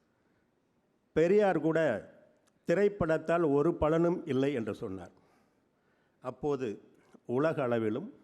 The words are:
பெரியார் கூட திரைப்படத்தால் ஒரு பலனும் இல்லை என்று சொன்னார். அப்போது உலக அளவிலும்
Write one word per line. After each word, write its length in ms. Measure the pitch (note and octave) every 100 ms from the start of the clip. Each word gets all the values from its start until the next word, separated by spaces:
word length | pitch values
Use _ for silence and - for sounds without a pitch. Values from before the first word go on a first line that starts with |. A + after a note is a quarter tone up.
| _ _ _ _ _ _ _ _ _ _ _
பெரியார் 460 | D#3+ E3+ G#3 G3+ E3
கூட 500 | D#3 D#3+ D#3 G2+ - - _ _ _ _ -
திரைப்படத்தால் 840 | E3+ G3+ G3+ E3 D#3+ D#3 E3+ D#3+
ஒரு 220 | C#3 D#3
பலனும் 520 | E3 D3+ E3 E3+ F3+ D#3
இல்லை 280 | B2+ C3+
என்று 220 | C3+ G#2+ G2
சொன்னார். 360 | A2 F#2+ F2 _ _ _ _ _ _ _ _ _ _ _
அப்போது 600 | B2+ A#2 D3+ C#3 B2 G2+ - _ _ - -
உலக 380 | B2 D#3 D3+
அளவிலும் 500 | B2+ A#2 A2 A#2 G3+ -